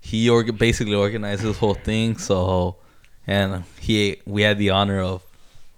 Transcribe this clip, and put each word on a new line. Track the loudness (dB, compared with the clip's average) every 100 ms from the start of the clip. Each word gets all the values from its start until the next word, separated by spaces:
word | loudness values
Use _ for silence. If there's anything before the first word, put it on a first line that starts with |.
he | -6 0 4
org-, | 4 2 0
basically | 0 2 0
organized | 0 0 -2 -6 -4
this | -4 0
whole | 0
thing, | 0 -2 -2 -2 -2
so, | -2 0 2 0 0 -4 -18 -20 -20 -16 -4
and | 0 0 -4 -10 -12
he, | 0 2 2 -2 -6
we | 0
had | 2 2
the | 2
honor | 2 2 0
of, | -2 -6 -12 -20 -20 -20 -20